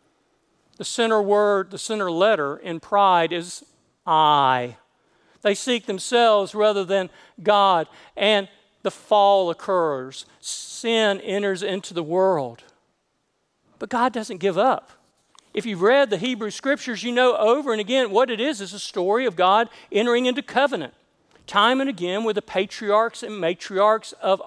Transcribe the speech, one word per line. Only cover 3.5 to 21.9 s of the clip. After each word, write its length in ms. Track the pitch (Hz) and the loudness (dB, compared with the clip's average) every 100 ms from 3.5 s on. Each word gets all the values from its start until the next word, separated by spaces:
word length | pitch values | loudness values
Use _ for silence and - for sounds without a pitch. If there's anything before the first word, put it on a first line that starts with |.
| - - _ _ _ - | -16 -20 _ _ _ 0
I. 680 | 156 156 147 135 127 123 107 _ _ _ _ _ _ | 4 6 6 4 2 -2 -12 _ _ _ _ _ _
They 100 | 208 | -2
seek 320 | 202 - 233 - | -2 -2 -4 -4
themselves 720 | 190 - 240 233 208 190 214 | -8 -2 2 4 4 0 0
rather 280 | 214 202 | 0 0
than 280 | 180 196 180 - - - | 0 -2 -2 -10 -20 -6
God, 440 | 180 208 196 175 156 - - - | 0 4 4 2 -2 -12 -18 -2
and 320 | 202 208 190 _ _ _ | 0 0 -2 _ _ _
the 80 | 190 | -8
fall 640 | - - 208 202 196 175 | -8 0 4 6 4 2
occurs. 720 | 165 - 185 165 135 131 - - _ | -4 -2 0 0 -2 -8 -14 -20 _
Sin 840 | - - - - 233 226 214 196 | -14 -14 -14 -8 -2 0 0 0
enters 400 | - 196 202 185 | -4 -4 -2 -4
into 320 | 196 190 - | -6 -6 -6
the 80 | 170 | -8
world. 600 | 156 180 190 165 123 117 _ _ _ _ _ _ _ _ _ _ _ _ | -2 0 2 2 -4 -10 _ _ _ _ _ _ _ _ _ _ _ _
But 120 | 220 | -6
God 220 | 233 247 | -2 -2
doesn't 280 | 233 214 180 | -2 -10 -4
give 180 | 196 175 | -2 2
up. 320 | 254 214 - _ _ _ _ _ _ | 0 0 -6 _ _ _ _ _ _
If 140 | - 226 | -8 -6
you've 160 | 185 | 0
read 260 | 202 277 269 | 4 4 2
the 80 | 190 | -2
Hebrew 320 | 247 233 214 | -4 -4 -8
Scriptures, 540 | - 269 285 262 202 | -6 -4 -4 -6 -8
you 80 | 233 | -4
know 260 | 240 254 233 | 2 2 2
over 340 | 214 269 277 | 2 2 0
and 60 | 220 | -4
again 300 | 202 262 233 | -2 -2 0
what 220 | 196 247 | 0 0
it 100 | 220 | 0
is. 180 | 269 220 | -4 -4
It's 140 | 190 | -10
a 60 | 202 | -12
story 480 | - 202 180 226 254 | -8 -4 -2 0 -2
of 80 | 170 | 0
God 340 | 180 208 233 - - | 2 4 0 -8 -6
entering 340 | 190 240 240 254 | -2 0 0 0
into 160 | 254 | -4
covenant, 540 | - 240 277 226 127 _ _ _ _ _ - | -4 0 0 -2 -8 _ _ _ _ _ -4
time 340 | 202 220 262 | 2 2 2
and 120 | 269 | -2